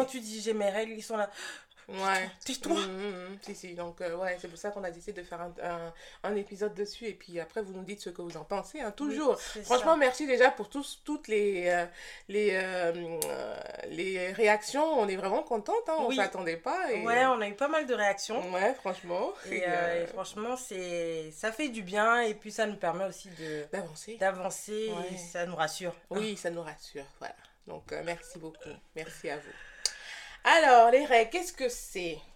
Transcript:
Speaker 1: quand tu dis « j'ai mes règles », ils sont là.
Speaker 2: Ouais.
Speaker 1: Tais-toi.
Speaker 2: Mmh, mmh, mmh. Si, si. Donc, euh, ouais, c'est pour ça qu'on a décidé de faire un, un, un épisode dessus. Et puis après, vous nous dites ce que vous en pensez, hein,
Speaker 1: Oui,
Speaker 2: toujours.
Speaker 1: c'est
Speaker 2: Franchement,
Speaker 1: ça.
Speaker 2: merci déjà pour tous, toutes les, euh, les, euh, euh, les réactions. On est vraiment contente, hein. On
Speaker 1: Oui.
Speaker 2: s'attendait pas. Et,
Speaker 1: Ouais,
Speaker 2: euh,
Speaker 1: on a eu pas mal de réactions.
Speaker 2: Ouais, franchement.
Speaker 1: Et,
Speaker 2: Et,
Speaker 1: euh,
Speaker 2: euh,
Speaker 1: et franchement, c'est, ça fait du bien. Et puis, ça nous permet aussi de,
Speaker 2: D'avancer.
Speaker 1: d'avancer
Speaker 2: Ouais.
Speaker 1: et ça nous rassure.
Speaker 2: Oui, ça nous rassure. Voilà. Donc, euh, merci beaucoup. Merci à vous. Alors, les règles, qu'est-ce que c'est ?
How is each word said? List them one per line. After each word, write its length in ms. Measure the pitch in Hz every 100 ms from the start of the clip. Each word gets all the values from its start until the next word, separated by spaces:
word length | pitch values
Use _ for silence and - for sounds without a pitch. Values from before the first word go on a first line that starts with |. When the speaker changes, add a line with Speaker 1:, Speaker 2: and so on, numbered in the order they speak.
Speaker 1:
quand 40 | 262
tu 140 | 262
dis « 220 | 214 220
j'ai 100 | 214
mes 160 | 214 202
règles », 220 | 202 226 220
ils 60 |
sont 120 | 214 214
là. 140 | 202 - - - - - -
Speaker 2:
Ouais. 400 | 190 190 190 185 - -
Speaker 1:
Tais-toi. 280 | 254 - 330
Speaker 2:
Mmh, 100 | 190
mmh, 220 | 190 202 185 180
mmh. 40 | 196
Si, 140 | - 190
si. 180 | 185 175
Donc, 260 | 175 -
euh, 140 | 180 170
ouais, 220 | 185 180
c'est 80 | 180
pour 100 | 165
ça 140 | 208
qu'on 120 | 202
a 80 | 185
décidé 300 | 170 - 180
de 60 | 175
faire 140 | 170
un, 120 | 175 175
un, 300 | 175 170 165 170 - -
un 120 | 196 208
épisode 380 | 202 196 208
dessus. 320 | 175 202 - 226
Et 80 |
puis 260 | 185 - 170
après, 220 | 160 226
vous 120 | 190
nous 100 | 190
dites 160 | 185 208
ce 80 | 190
que 120 | 175
vous 160 | 170 165
en 60 |
pensez, 360 | 156 196 190 311
hein, 80 | 226
Speaker 1:
Oui, 80 | 202
Speaker 2:
toujours. 440 | 294 277 285 202
Speaker 1:
c'est 240 | - 214
Speaker 2:
Franchement, 280 | 208 247 220
Speaker 1:
ça. 60 | 320
Speaker 2:
merci 280 | 262 254 294
déjà 220 | 247 254
pour 180 | 269 202
tous, 320 | 277 277 -
toutes 240 | - 294 -
les, 400 | 214 208 185 175
euh, 160 | 175 175 - - - -
les, 220 | 208 208
euh, 400 | 190 185 180 170 170 170 165 147
euh, 300 | 135 113 - - - -
les 420 | 160 190 185 180
réactions. 520 | 190 214 214 - 269 320 285
On 80 | 202
est 80 | 185
vraiment 260 | 190 240
contente, 320 | 302 226 208 453 453
hein. 80 | 320
On 80 | 247
Speaker 1:
Oui. 80 | 262
Speaker 2:
s'attendait 420 | 190 190 170 165
pas. 340 | 254 349 330
Et, 120 | 208
Speaker 1:
Ouais, 200 | 220 240
Speaker 2:
euh, 60 | 262
Speaker 1:
on 120 | 240
a 60 | 208
eu 60 | 202
pas 120 | 285
mal 180 | 320 262
de 80 |
réactions. 580 | 220 202 196 - 208 180
Speaker 2:
Ouais, 200 | 180 208 262
franchement. 560 | 196 185 175 180 277 415 202
Speaker 1:
Et, 80 | 208
Speaker 2:
Et, 60 | 180
Speaker 1:
euh, 40 |
Speaker 2:
euh, 320 | 175 170 170
Speaker 1:
et 40 | 170
franchement, 480 | 190 185 208 226 254
c'est, 720 | - 190 180 175 165 160 156
ça 200 | - 220
fait 180 | 220 302
du 120 | 226
bien. 380 | 180 208 220 240
Et 120 | 226
puis, 180 | 214 214
ça 140 | 208 208
nous 120 | 202
permet 280 | 170 170 190
aussi 240 | - 196
de, 360 | 165 160 151 147
Speaker 2:
D'avancer. 440 | 190 170 156 - 226
Speaker 1:
d'avancer 720 | 190 185 185 - - 214 220
Speaker 2:
Ouais. 240 | 208 180
Speaker 1:
et 40 | 180
ça 280 | 175 180 175
nous 100 | 160
rassure. 380 | - - 175 - -
Speaker 2:
Oui, 280 | 190 214 196
ça 120 | 175
nous 120 | 170
rassure. 420 | 156 147 - 190 180 -
Voilà. 160 | 170 - - _ -
Donc, 240 | 156 -
euh, 100 | 151 165
merci 340 | 170 - 165
beaucoup. 300 | 160 160 160 143 - 156
Merci 340 | 165 - 160
à 80 | 143
vous. 140 | - - - - - - - - - -
Alors, 480 | 233 330 294 240 233
les 140 | 262 294
règles, 240 | 233 226
qu'est-ce 220 | 359 349
que 160 | - 254
c'est ? 480 | - - 190 175 - -